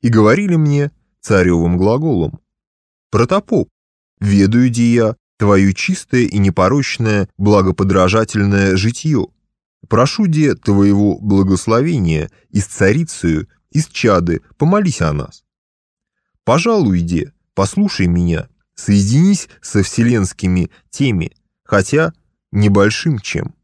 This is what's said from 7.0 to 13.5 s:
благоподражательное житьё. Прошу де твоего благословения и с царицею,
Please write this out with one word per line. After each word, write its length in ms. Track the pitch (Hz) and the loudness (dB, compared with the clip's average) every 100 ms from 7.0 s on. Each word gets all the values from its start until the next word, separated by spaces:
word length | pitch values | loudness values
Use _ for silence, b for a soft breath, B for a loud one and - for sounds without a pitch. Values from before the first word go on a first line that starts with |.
| 113 104 95 _ | -2 -2 -4 _
благоподражательное 1400 | 101 104 95 87 98 95 92 107 113 107 101 101 98 92 | 2 2 2 0 0 2 2 2 0 0 0 2 2 0
житьё. 500 | 107 117 156 143 - _ _ _ _ _ - | -2 -4 -4 -2 -4 _ _ _ _ _ -4
Прошу 400 | 110 131 - 202 | 0 0 0 0
де 280 | 156 151 92 | 2 0 0
твоего 600 | - 101 101 101 104 90 | 0 2 2 2 0 -2
благословения 1120 | 104 98 95 92 - 110 147 160 87 78 76 _ _ | -2 0 2 0 0 0 0 -2 0 -2 -4 _ _
и 100 | 104 | -6
с 60 | 98 | -6
царицею, 840 | - 95 131 165 - 87 78 - | -2 0 0 -4 -6 -4 -4 -6